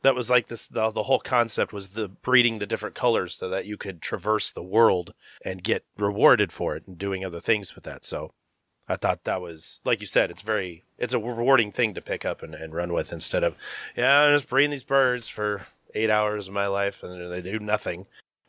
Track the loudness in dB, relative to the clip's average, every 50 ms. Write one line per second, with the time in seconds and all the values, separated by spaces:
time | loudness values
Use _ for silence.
0 | 2 2 2 2 2 2 2 2 2 0 -6 -10 -8 -6 -2 0 0 0 0 -2
1 | 0 2 0 0 2 2 2 2 2 2 0 -2 -2 -2 -4 -8 -10 -8 -6 -6
2 | -6 -6 -6 -6 0 4 6 6 6 6 4 0 -4 -4 -4 -4 -4 -6 -4 0
3 | 2 2 4 2 0 -2 -6 -8 -6 -4 -2 -4 -4 -4 -8 -8 -8 -8 -8 -8
4 | -6 -6 -6 -2 0 0 0 2 0 -2 -4 -6 -6 -4 0 2 4 4 4 2
5 | -2 -6 -14 _ _ -20 -20 _ -8 -8 -8 -4 -2 -2 -2 -2 -4 _ _ -4
6 | -4 -2 2 4 6 6 6 6 2 0 -2 -4 -4 -4 -4 -4 -8 -12 -10 -8
7 | -6 -4 -4 -4 -6 -6 -8 -4 0 0 0 0 -2 -6 -12 -12 -12 -14 -12 -10
8 | -8 -6 -6 -6 -6 -8 -12 _ _ _ _ _ _ _ _ _ _ -6 -4 0
9 | 0 -2 -2 -2 -4 -4 -4 -4 -6 -8 -12 -12 -14 -14 -16 -6 -2 -2 0 0
10 | -2 0 2 2 2 2 -2 -6 -4 -2 -2 -2 -2 -4 -8 -12 _ _ _ -6
11 | -4 -2 -2 -2 -2 -2 -4 0 4 6 6 6 4 2 -2 -2 -2 -2 -4 -6
12 | -6 -6 -6 -4 -2 -4 -4 -4 -8 -10 -10 -10 -10 -6 -4 -4 -2 0 0 -2
13 | -2 -4 -6 -6 -4 -2 0 2 2 0 0 -2 -10 -14 -12 -12 -12 -8 -4 0
14 | 2 4 6 6 6 6 4 2 2 0 2 2 2 2 0 -6 -2 0 2 4
15 | 4 2 0 -2 -6 -8 -6 -4 -2 -2 -2 -4 -8 -14 _ _ _ -8 -2 0
16 | 2 2 4 2 2 0 -2 -4 -6 -4 -4 -2 0 0 0 0 0 -2 -4 -6
17 | -10 -12 -10 -8 -8 -6 -6 -6 -4 -4 -4 -4 0 0 0 0 0 -4 -6 -8
18 | -10 -16 _ -20 _ _ _ _ _